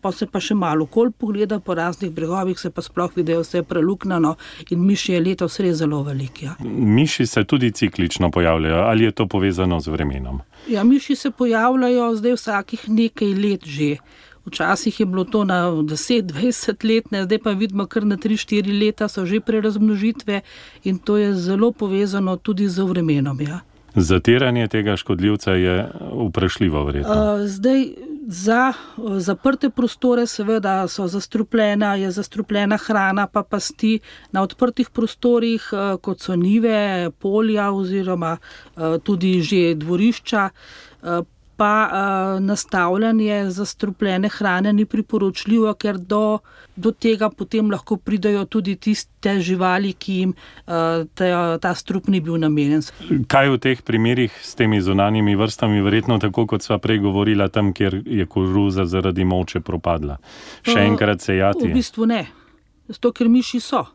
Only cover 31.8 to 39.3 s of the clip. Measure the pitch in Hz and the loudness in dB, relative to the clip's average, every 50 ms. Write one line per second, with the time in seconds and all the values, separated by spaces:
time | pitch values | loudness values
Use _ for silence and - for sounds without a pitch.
31.8 | 214 202 196 196 196 190 175 202 202 - - 208 208 - 208 202 208 202 214 208 | 0 0 0 0 -2 -2 -2 -4 -6 -6 -6 -8 -6 -2 -2 0 0 0 0 -2
32.8 | - - 214 208 196 190 190 202 202 190 - 214 202 _ - 202 - - - - | -2 -2 0 2 2 2 2 0 -2 0 -2 -4 -4 _ -4 -4 -4 -6 -6 -2
33.8 | - 220 220 214 - - - - - _ - 190 196 190 - - 247 247 233 - | 0 0 0 0 -4 -10 -20 -20 -18 _ -2 -2 -2 -2 0 0 0 0 0 -2
34.8 | 247 - _ - 233 220 - _ - 247 240 233 226 233 226 214 - - - 196 | -4 -4 _ -4 -4 -4 -4 _ 0 2 2 2 2 0 -2 -2 -4 -6 -4 -4
35.8 | 196 202 190 180 - - 185 - - - 185 175 175 185 208 226 220 233 220 208 | -2 -2 -4 -4 -4 -6 -8 -6 -6 -4 -2 0 2 2 2 2 2 2 2 0
36.8 | 208 202 190 180 175 170 - _ - 196 196 214 220 220 214 208 202 202 196 196 | 0 0 -2 -2 -4 -4 -6 _ -4 -2 0 0 0 2 0 0 0 -2 -2 -2
37.8 | 196 180 190 196 185 185 185 175 170 160 165 - - - - - - - _ - | -2 -2 -2 -2 -2 -2 -4 -2 -2 -4 -6 -6 -10 -20 -20 -20 -20 -20 _ -6
38.8 | 160 160 160 165 - - 202 175 180 190 | -2 -2 -2 -2 0 -2 -2 0 2 2